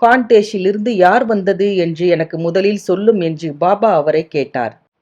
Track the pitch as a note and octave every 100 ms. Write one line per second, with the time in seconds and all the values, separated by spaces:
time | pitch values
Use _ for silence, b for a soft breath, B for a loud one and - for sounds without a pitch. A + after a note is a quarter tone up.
0 | A#3 B3+ A#3 A3 G#3 G3 F#3 G#3 A3 G3+
1 | F3+ A#3 A#3 G#3 F#3 F#3 G3+ F#3+ E3+ D#3+
2 | F3 E3 D#3+ D#3+ E3+ F#3 G3 G#3 - F3+
3 | G#3+ G#3+ E3 D#3 D#3+ C#3+ F3 G3+ A3+ E3
4 | D3+ D#3 D#3+ D3 C3 C3 A2+ - _ _